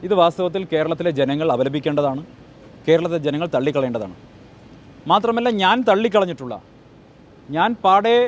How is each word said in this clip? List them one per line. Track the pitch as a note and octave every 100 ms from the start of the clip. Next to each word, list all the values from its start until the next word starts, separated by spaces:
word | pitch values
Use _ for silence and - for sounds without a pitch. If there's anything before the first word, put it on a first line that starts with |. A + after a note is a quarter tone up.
| F3+
ഇത് | F#3+
വാസ്തവത്തിൽ | E3+ E3+ F3+ F#3+ F3+
കേരളത്തിലെ | D#3+ D#3 D#3+ F3 C#3+
ജനങ്ങൾ | C3+ C#3+ D#3+
അപലപിക്കേണ്ടതാണ്, | B2 C3 C#3+ D#3 C#3+ C#3+ C3+ E3 - - - - - -
കേരളത്തിലെ | E3 E3+ E3 D3
ജനങ്ങൾ | D3 E3+ C3
തള്ളിക്കളയേണ്ടതാണ്. | C#3 C#3+ C3 A#2 G2 F2+ - - - - - - - - -
മാത്രമല്ല, | F#3+ A3+ A#3 A#3+ G#3+
ഞാൻ | F#3 A#3 A#3+
തള്ളിക്കളഞ്ഞിട്ടുള്ള, | G3 A3+ G#3 F#3+ D3+ B2+ G#2 - - - - - - - - - D3+
ഞാൻ | G3+ A#3+
പാടെ | F#3+ G3 A3 A#3+